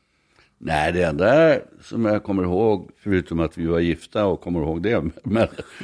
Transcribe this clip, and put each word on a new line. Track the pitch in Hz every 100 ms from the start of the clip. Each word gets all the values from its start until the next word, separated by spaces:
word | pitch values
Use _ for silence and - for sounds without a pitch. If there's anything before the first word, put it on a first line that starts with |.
| _ _ _ _ _ _
Nej, | - 76 78
det | 87
enda | 87 73 98 143 165 127 - -
som | - 110 110
jag | 107
kommer | - 98
ihåg, | 90 90 113 101 87 -
förutom | 104 92 85 82
att | 78 -
vi | 82
var | 85
gifta | 85 78 - 110 101
och | 85
kommer | - 87
ihåg | 78 82
det, | 95 113
<laughs> | 71 -
men, | 90 107 107 - - -